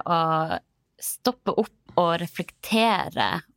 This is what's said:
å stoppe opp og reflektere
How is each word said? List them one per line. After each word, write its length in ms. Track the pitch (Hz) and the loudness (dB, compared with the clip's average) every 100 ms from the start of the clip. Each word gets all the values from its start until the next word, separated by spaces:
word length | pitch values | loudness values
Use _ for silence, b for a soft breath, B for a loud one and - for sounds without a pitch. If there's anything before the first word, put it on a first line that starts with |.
| - | 2
å 520 | 170 160 160 160 87 - _ _ _ | 0 2 0 0 -4 -8 _ _ _
stoppe 540 | - - 247 247 - - | -10 -6 -4 -4 0 0
opp 160 | 220 _ - - | 0 _ -6 0
og 220 | 170 165 | 2 2
reflektere 1200 | 160 - - - - 220 226 185 - - 101 170 - | -2 -8 -12 -12 -2 2 2 2 -2 -2 -2 -2 -6